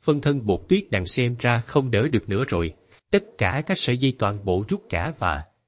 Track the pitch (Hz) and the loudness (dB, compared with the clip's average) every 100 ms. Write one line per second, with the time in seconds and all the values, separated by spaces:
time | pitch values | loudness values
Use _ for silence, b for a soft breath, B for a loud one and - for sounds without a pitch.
0 | - 147 143 143 107 90 - 190 196 101 | 2 0 2 0 0 -2 2 2 2 -4
1 | 90 - 123 120 123 117 117 147 135 107 | -2 0 0 0 0 0 2 0 2 0
2 | 139 120 - 101 131 90 82 - b b | 2 0 0 -4 0 -2 -2 -6 b b
3 | _ 202 208 - 92 131 147 - - 123 | _ 0 0 -2 -2 -2 -4 -4 -2 0
4 | 135 127 101 104 101 92 107 196 - 85 | 0 2 -2 -2 0 0 0 -6 -4 -4
5 | 90 160 92 73 80 _ | -4 -2 -2 -2 -6 _